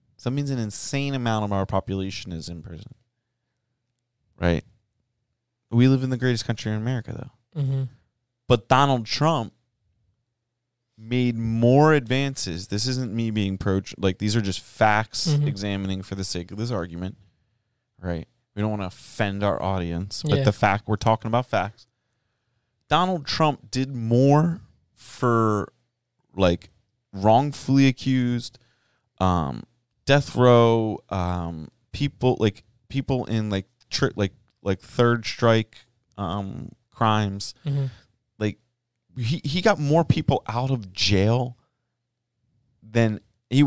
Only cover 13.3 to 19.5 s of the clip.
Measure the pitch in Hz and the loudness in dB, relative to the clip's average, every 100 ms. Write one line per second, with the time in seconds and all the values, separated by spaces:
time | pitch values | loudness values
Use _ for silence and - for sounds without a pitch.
13.3 | 110 98 95 101 95 - - 95 92 104 | 0 -2 -2 0 0 -2 -4 -2 -2 -2
14.3 | 113 98 - - - 110 107 110 - 170 | 0 -2 -6 -10 0 2 2 -2 -4 -2
15.3 | 147 147 98 101 98 98 95 92 98 95 | 0 0 -2 -4 -4 -4 -6 -8 -8 -6
16.3 | 87 87 101 120 107 87 85 92 - _ | -8 -8 -8 -6 -6 -6 -8 -10 -10 _
17.3 | _ _ _ _ _ _ _ 92 85 - | _ _ _ _ _ _ _ -6 -6 -8
18.3 | _ _ 104 107 104 92 - - - 104 | _ _ -4 -4 -4 -6 -10 -16 -6 -4
19.3 | 98 101 | -2 -2